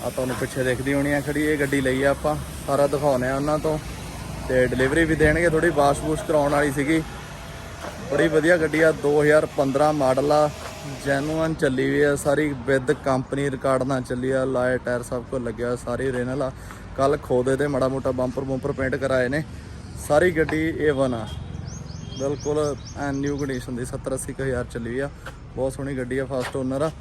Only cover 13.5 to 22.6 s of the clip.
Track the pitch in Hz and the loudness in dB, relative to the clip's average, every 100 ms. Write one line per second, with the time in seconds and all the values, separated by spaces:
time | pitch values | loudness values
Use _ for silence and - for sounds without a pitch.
13.5 | 127 139 131 127 131 120 123 131 135 131 | -2 0 0 0 -2 -2 -4 -2 0 0
14.5 | 131 127 127 123 123 120 127 110 135 123 | 0 0 0 -2 -4 -4 -8 -6 -6 -6
15.5 | 113 120 123 - 120 135 123 123 131 131 | -4 -4 -4 -4 -4 -2 -2 -4 -2 -4
16.5 | - - - - - 139 143 - 127 123 | -6 -14 -14 -12 0 2 2 2 2 4
17.5 | 131 143 135 131 135 135 127 127 123 135 | 2 2 2 0 0 -2 0 -2 -2 -4
18.5 | 131 139 139 131 135 131 131 123 143 156 | -4 -2 -2 -2 -2 2 2 2 0 -4
19.5 | - - - - - - 147 180 165 151 | -10 -14 -14 -14 -12 2 4 4 4 0
20.5 | 151 160 156 147 135 135 120 110 - - | 0 -2 0 0 2 2 0 -6 -8 -10
21.5 | - - - - - - 127 135 147 131 | -10 -10 -12 -12 -12 -12 -4 -4 -2 -2
22.5 | 151 | 0